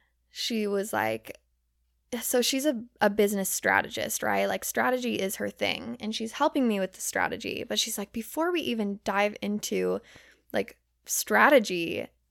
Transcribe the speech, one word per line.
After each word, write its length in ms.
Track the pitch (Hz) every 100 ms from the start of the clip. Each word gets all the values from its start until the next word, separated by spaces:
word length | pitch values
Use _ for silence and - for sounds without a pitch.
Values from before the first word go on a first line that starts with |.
| _ _ _
She 340 | - - 226 202
was 280 | 202 214
like, 440 | 214 110 113 - - _ _ _ _ _ _ _ 233
"So 200 | - 247
she's 240 | 240 269 302
a, 180 | 233 240 -
a 80 | 208
business 400 | 208 208 202 190
strategist, 720 | - - 98 - 226 220 -
right? 220 | 214 196 196
Like, 180 | 190
strategy 520 | - 226 247 254 240 214
is 200 | 190 -
her 140 | 208
thing, 480 | - 202 - 226 240
and 160 | 208 220
she's 180 | 226
helping 340 | - 302 302 247
me 120 | 196
with 140 | 185
the 80 | -
strategy." 640 | - 190 - - - - -
But 100 | 180
she's 200 | 226 214
like, 160 | 202
"Before 380 | 233 - 302 339
we 100 | 349
even 380 | 240 226 202 202
dive 320 | - 196 208 208
into, 580 | 202 208 - 98 92 190 - - - _ _
like, 240 | - 98 - _ _ -
strategy 1000 | - - 214 226 285 202 180 165 - - _ _